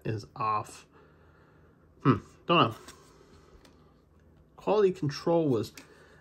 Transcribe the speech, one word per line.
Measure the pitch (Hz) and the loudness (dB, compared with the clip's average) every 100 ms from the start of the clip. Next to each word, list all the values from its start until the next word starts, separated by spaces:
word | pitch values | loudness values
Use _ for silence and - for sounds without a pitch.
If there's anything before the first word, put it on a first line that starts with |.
| - | -6
is | 107 - - | -8 -10 -8
off. | 110 107 104 - - - - - - _ _ _ - _ _ _ | -4 -4 -6 -14 -20 -20 -20 -20 -20 _ _ _ -20 _ _ _
Hmm, | 143 104 - - - | 2 2 -2 -10 0
don't | 170 120 | 2 2
know. | - - - - - - - - - - - - _ _ _ - - _ - | -2 -16 -20 -20 -20 -20 -20 -20 -20 -20 -20 -20 _ _ _ -20 -20 _ -10
Quality | - 208 196 | 0 2 2
control | 180 147 - - 170 156 | 2 -6 -4 0 2 2
was | 113 101 - - - - - | 0 -2 -10 -20 -20 -20 -20